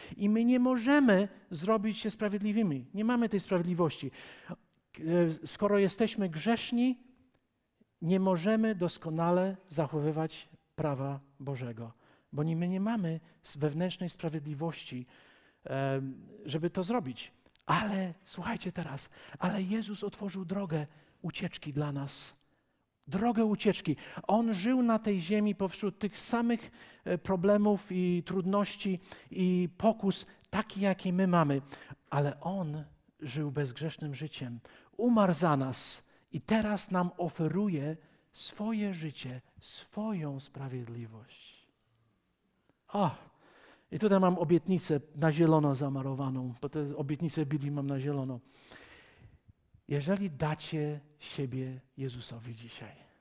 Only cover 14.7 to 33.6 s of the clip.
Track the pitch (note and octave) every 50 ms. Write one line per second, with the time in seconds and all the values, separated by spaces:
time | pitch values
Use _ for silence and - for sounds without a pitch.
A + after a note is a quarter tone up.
14.7 | D3+ - - - B2+ B2+ B2 _ - - - - - _ _ _ _ _ - -
15.7 | C3 C3+ C#3 C3+ C3+ C3+ C3+ C3+ C3 - - - - - - D3+ C3+ D#3+ D#3+ F3
16.7 | - F#3+ F3+ F3 A#3+ B3 E3 C3 A#2+ - - - _ _ _ _ _ _ - -
17.7 | - - A3 G#3 G3+ F#3+ F#3+ F3+ E3 - _ - - F#3 E3+ A#3 A#3 F3+ - F#3
18.7 | - - - - C3+ C#3+ - - - - - - - - - F#3 G#3+ G#3 F#3+ F3+
19.7 | G#3+ A3+ G#3+ G3 G#3 - G#3 G3+ - - G3+ G3+ E3+ G3 F#3+ E3 G3 G3+ G3 E3
20.7 | E3 D#3 D3 - - - _ _ _ _ - E3+ - - - E3+ - - - D3+
21.7 | C3+ D3 D3+ D3 C#3 C#3 C#3 C#3 - - - - - _ _ _ _ _ _ _
22.7 | _ _ _ _ _ _ - - C3+ F#3+ A3 A#3+ A#3 A3 A3+ G#3+ G3+ - - G#3+
23.7 | F3+ - - E3 C#3+ - - - - - - - F#3+ A3+ A#3 A3+ G#3+ F3 F3+ A#3+
24.7 | C4 B3+ B3 A#3 A3+ A3 A3 A3 G3+ F#3 D#3+ E3 G#3 G#3+ G#3 G#3 G3+ - G3 F#3
25.7 | - - - G3 - - - G3 - - - - - A#3 A#3 A#3 A#3 A3+ - -
26.7 | - - - - - - - - F3+ F3 - - F#3+ F3+ E3+ G3+ G#3 G#3 G#3 G#3+
27.7 | G#3 G3 - - F#3 F#3 F3+ F3 F3 F3 E3+ - F3+ F#3+ E3+ F#3 G3 G3+ G3+ -
28.7 | - - - G3+ F#3 E3+ - - - - - - - F#3+ F#3 F3+ F3+ F3+ F3+ E3+
29.7 | - - - A3+ A3 A3 G3+ G3 F3+ - - - - _ - - - G3+ A3 -
30.7 | - G3 G3+ G3 F#3 F#3+ - F#3 F3 F3+ F#3+ F#3 F3 F3 D#3+ C#3+ C#3 C#3 C#3 -
31.7 | - - - - C3 _ _ - - C#3+ C#3+ C#3+ C#3 C#3+ D3 E3 F#3+ G3 F3 D3+
32.7 | D3 D#3 D3 - - _ _ _ _ - D#3 C#3 A#2+ D#3 D3+ D3 C3 D3